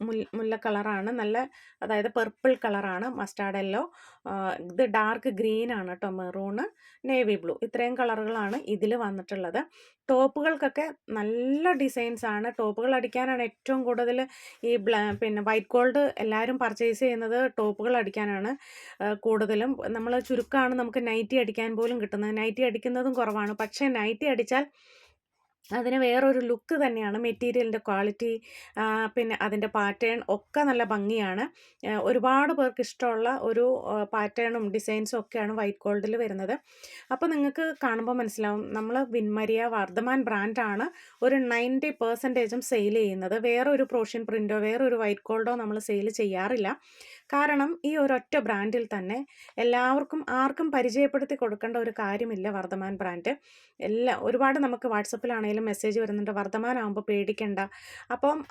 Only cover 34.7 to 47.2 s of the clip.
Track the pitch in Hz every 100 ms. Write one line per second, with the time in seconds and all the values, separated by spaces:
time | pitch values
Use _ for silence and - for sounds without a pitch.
34.7 | 208 208 214 214 233 208 233 208 220 202
35.7 | 202 - 202 208 226 226 190 190 277 -
36.7 | - - - - 254 339 311 285 285 320
37.7 | 294 262 226 226 254 226 - 208 208 214
38.7 | 208 220 247 262 233 214 214 214 220 233
39.7 | 226 190 180 240 262 233 214 202 226 220
40.7 | 202 269 - - - 247 269 247 233 240
41.7 | 262 302 - 226 233 262 247 226 240 -
42.7 | 233 208 220 208 190 185 220 240 240 262
43.7 | 285 269 247 214 240 226 220 208 214 214
44.7 | 233 262 233 214 202 - 220 226 240 214
45.7 | 214 220 208 202 214 208 185 196 254 196
46.7 | 233 _ - - -